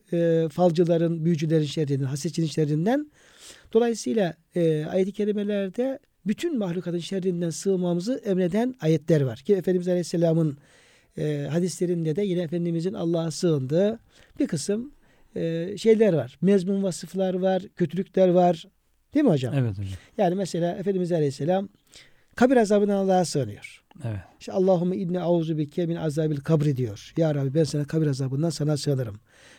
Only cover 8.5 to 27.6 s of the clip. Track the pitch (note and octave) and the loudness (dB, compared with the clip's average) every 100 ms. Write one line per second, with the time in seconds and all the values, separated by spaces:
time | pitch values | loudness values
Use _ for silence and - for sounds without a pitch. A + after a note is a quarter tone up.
8.5 | G3+ B3 - D#3+ D#3+ - D#3 C3 A2 - | 0 -2 -2 0 0 2 2 2 -2 0
9.5 | G3 F#3 F3+ F3+ F3+ E3 F3 E3 E3 D#3 | 0 2 0 0 -2 -2 0 2 4 2
10.5 | C#3 _ _ _ _ _ - D3+ D3 C#3+ | -2 _ _ _ _ _ -6 -4 -4 -4
11.5 | D#3+ F3+ - F3 F3 D#3+ D#3 G3+ F3 E3 | -2 -2 -2 -2 -2 -2 -2 -2 -2 -4
12.5 | F3 E3+ E3 F3 A3 E3 E3+ E3 - F3+ | -4 -2 -2 -4 -4 -2 -2 -2 -2 0
13.5 | D3+ C3 D#3+ G3+ A3+ _ _ _ - C#4+ | 0 0 0 0 -2 _ _ _ -4 -4
14.5 | D#3 - G#3 C#4 - _ _ _ F#3 E3 | -4 -4 -4 -6 -14 _ _ _ -6 -4
15.5 | E3 F3 E3 A3 G#3+ A3 D#3+ B2 - F3+ | -4 -6 -2 4 6 6 4 0 -2 2
16.5 | G3+ F3+ G3 G3 E3 F3+ F#3+ F#3+ F3+ F#3+ | 2 2 -2 -2 -4 -8 -4 -2 0 0
17.5 | F#3+ G3 - F3 E3+ F#3 - F#3 F3 F3+ | 0 -2 -4 -4 -2 -2 4 4 6 4
18.5 | F3 - _ _ _ _ C#4+ C#4+ D3+ B2 | 2 -4 _ _ _ _ 2 4 4 0
19.5 | C#3 A#2+ G2 G2 F#2+ - - F#3 F#3 F#3+ | 0 0 -2 -8 -10 -10 0 0 0 -4
20.5 | F3 E3+ - F#3 F#3+ F3 E3+ C#3+ C3+ C#3+ | -2 -2 -2 -4 -2 0 0 0 -2 0
21.5 | F#3 G3+ _ _ - - _ _ - B3+ | 0 -2 _ _ -20 -20 _ _ 2 4
22.5 | B3+ G3+ G#3 G3+ G3 F#3+ F#3 E3+ D3+ A2+ | 6 4 4 2 2 2 2 2 -2 -4
23.5 | G#2 - - _ - A#2 G#2 - _ - | -8 -16 -20 _ -10 -8 -8 -12 _ -6
24.5 | G#3 F#3+ F3+ F3+ F#3+ F3+ F3+ E3 F3 D#3+ | 0 2 4 2 -2 -2 -2 0 0 0
25.5 | D#3 D3+ - E3+ E3+ D#3+ D3 D#3 D3 D3+ | -2 -4 -4 -4 -2 -4 -2 -2 -2 0
26.5 | D#3+ D3 C3 A#2+ G2 - - D#3+ D3 C3+ | 2 2 0 -2 -6 -8 0 0 0 0
27.5 | D3 | 0